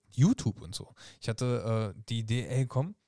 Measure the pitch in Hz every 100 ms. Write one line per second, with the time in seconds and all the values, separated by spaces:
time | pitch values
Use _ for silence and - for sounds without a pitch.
0 | _ - 151 254 - - 82 - - -
1 | - - - 110 127 120 98 113 110 95
2 | 107 117 110 120 92 131 131 127 156 214